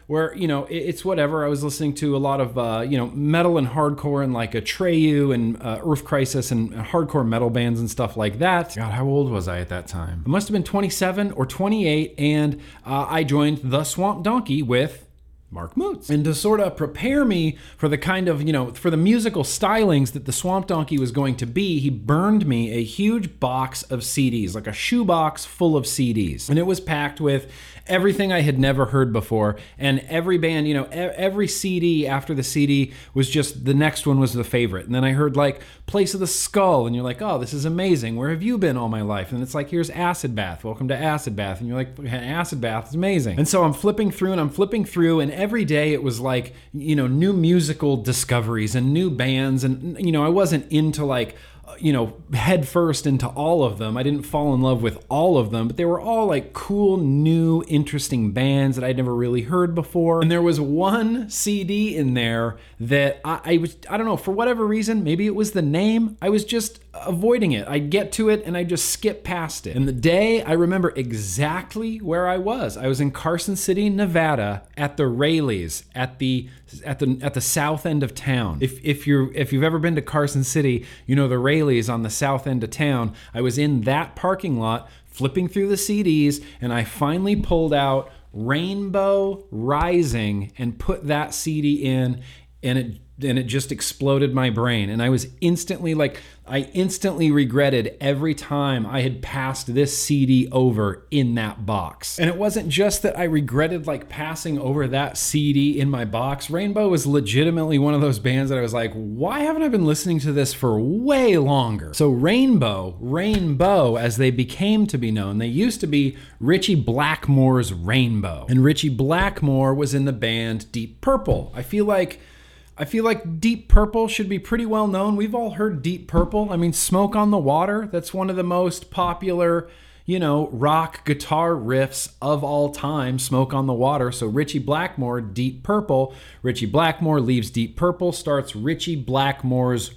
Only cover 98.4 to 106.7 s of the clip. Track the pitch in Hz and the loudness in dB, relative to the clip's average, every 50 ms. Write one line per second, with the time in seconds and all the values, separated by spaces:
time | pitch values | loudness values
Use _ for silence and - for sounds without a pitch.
98.4 | - - 147 143 143 139 135 123 113 101 127 139 123 127 123 - - - - 139 | -4 -4 -2 -2 0 0 0 -2 -2 -2 -2 -2 -2 -2 -2 -4 -8 -8 -6 -4
99.4 | 135 131 135 - - - 120 131 143 135 - - - - 147 143 135 127 131 127 | -4 -4 -6 -6 -6 -2 2 2 2 2 0 -2 -2 0 2 4 4 6 6 4
100.4 | 123 127 127 131 127 127 117 104 107 101 92 - - - - 147 135 120 117 117 | 4 2 2 2 2 4 4 2 0 -2 -2 -4 -6 -4 0 0 2 2 0 0
101.4 | 110 107 - 113 110 95 110 101 87 80 - - - - - - 170 165 175 180 | -2 -4 -6 -6 -6 -4 -4 -2 -4 -6 -8 -10 -12 -10 -4 -2 -2 -2 0 0
102.4 | 202 208 202 214 185 170 135 175 202 208 - - - 202 - - 180 170 160 151 | -2 -2 -2 -2 -2 -2 0 2 2 2 0 0 -2 -2 -2 -2 -2 0 0 0
103.4 | 147 123 120 135 156 165 180 170 147 156 147 131 - - - - 151 156 165 160 | 0 0 0 0 0 0 0 -4 -6 -6 -8 -8 -8 -12 -12 -10 -8 -8 -8 -8
104.4 | - 170 156 139 131 131 135 151 143 127 123 135 143 135 - - - - - 151 | -6 -6 -4 -4 -2 -2 -2 0 0 0 0 -2 -2 -2 -4 -4 -4 -2 0 2
105.4 | 147 147 143 143 139 147 147 143 135 143 139 123 117 104 113 113 123 135 143 135 | 2 4 4 4 4 2 2 2 0 0 0 0 -2 -2 -2 -2 -2 -2 -4 -4
106.4 | - - 147 170 202 208 | -6 -4 -4 -2 -2 0